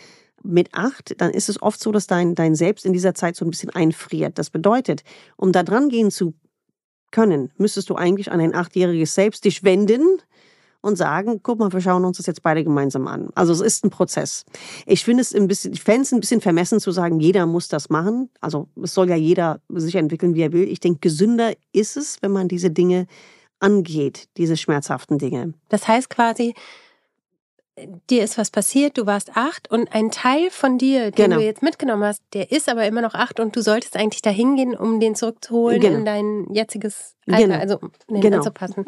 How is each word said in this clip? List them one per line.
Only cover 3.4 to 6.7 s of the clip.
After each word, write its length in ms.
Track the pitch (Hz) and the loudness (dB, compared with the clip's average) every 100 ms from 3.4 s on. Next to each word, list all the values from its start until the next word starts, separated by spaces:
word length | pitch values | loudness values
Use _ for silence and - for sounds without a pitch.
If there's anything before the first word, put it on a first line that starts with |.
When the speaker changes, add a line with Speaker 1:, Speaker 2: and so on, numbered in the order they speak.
Speaker 1:
ein 60 | 170 | -6
bisschen 200 | 165 - | -6 -8
einfriert. 680 | - 160 160 - 160 147 - | -2 0 0 -6 -6 -6 -6
Das 120 | 156 | -8
bedeutet, 520 | 160 190 240 247 151 - - - - | -2 2 2 0 -6 -8 -20 -20 -4
um 160 | 190 | 0
da 100 | 185 | 2
dran 280 | 175 214 285 | 2 2 2
gehen 200 | 233 214 | 2 0
zu 240 | - 170 - _ _ _ | 0 -4 -6 _ _ _